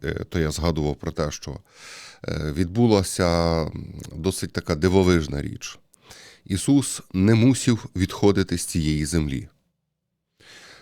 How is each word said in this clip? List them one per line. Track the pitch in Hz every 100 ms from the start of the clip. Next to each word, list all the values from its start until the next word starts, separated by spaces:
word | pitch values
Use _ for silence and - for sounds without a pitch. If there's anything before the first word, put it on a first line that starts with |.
е, | 78
то | - - 87
я | 78
згадував | 76 85 78 76 71
про | 82
те, | 80 76
що, | - - 67 - - - - - - -
е, | 80 76
відбулася, | 73 87 104 120 101 92 - 87 85 85 82
м, | 78 - - 73 -
досить | 80 85 - 78
така | - -
дивовижна | 78 92 95 90 87 71 71
річ. | 73 - - - _ _ _ - - -
Ісус | - 98 - 139 127 - -
не | 92 98
мусів | 113 127 123 - 113 - 92
відходити | 95 - 101 92 90 87
з |
цієї | - 85 76 76 76
землі. | 85 76 65 - _ _ _ _ _ _ _ _ _ - - - -